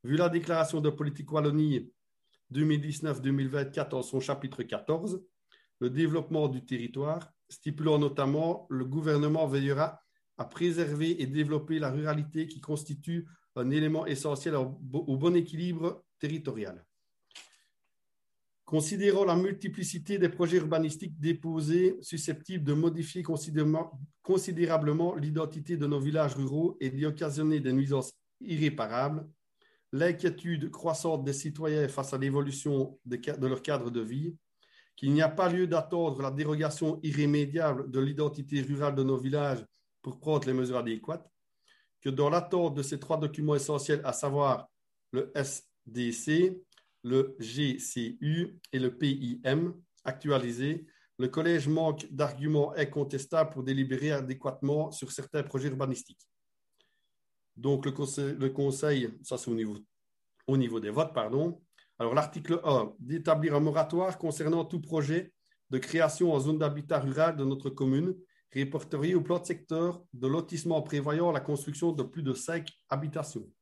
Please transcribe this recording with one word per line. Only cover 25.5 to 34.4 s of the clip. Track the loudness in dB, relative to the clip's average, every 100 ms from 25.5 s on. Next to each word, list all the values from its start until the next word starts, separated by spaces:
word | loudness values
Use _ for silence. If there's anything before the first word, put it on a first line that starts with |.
| -6 -4 -2
de | 0
nos | 0
villages | 2 2 2 0
ruraux | 0 2 0 0
et | -4
d'y | 0 -2
occasionner | 0 -4 0 2 2
des | 4
nuisances | 2 4 0 -2 _ _ _
irréparables, | -6 0 0 0 -2 0 0 -2 -8 _ _ _ _ _ _
l'inquiétude | 2 2 2 0 -2 -4 -2 -4
croissante | -4 -4 -2 0 0 -2
des |
citoyens | -2 -6 -4 0 2 0
face | -2 -4
à | -2
l'évolution | 0 0 0 -2 0 0 0 -4
de | -6 -6
ca-, | -4 -2
de | 0
leur | 0
cadre | -2 -2 -2
de | -4
vie, | -4 -4 -4 -8